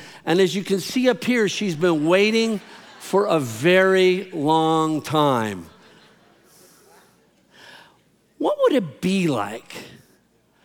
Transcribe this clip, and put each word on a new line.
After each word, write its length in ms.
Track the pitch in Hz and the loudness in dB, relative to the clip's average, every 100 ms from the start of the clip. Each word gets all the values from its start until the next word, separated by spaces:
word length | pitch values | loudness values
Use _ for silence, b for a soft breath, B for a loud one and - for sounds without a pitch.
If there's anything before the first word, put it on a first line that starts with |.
| B B - | B B -2
And 140 | 175 | 2
as 160 | 185 185 | 2 0
you 80 | |
can 160 | 175 190 | -4 -4
see 300 | - 262 247 | -2 -2 0
up 140 | 233 | 0
here, 240 | - 247 202 | -2 0 0
she's 280 | - 208 151 | -2 -6 -2
been 320 | 180 160 156 | 0 0 2
waiting 520 | 185 214 226 226 202 B B B - | 2 2 0 -2 -4 B B B -20
for 260 | - 196 208 | -2 -2 2
a 140 | 165 | 0
very 920 | 127 110 160 185 190 190 185 180 190 | -2 -2 2 4 4 4 2 0 -4
long 680 | 170 147 160 160 160 160 156 | -4 0 2 2 0 0 -2
time. 680 | - 151 147 123 110 92 80 - - - _ _ _ _ _ _ - _ _ - _ _ _ _ _ B B B B B _ _ _ - | -2 0 2 2 -2 -6 -14 -20 -20 -20 _ _ _ _ _ _ -20 _ _ -20 _ _ _ _ _ B B B B B _ _ _ -6
What 200 | 302 571 | -4 2
would 120 | 508 | 2
it 280 | 269 165 - | 2 -2 -6
be 260 | 180 190 170 | -4 0 0
like 480 | 120 101 117 - - - - _ _ _ _ _ b | -2 -4 -10 -16 -20 -18 -20 _ _ _ _ _ b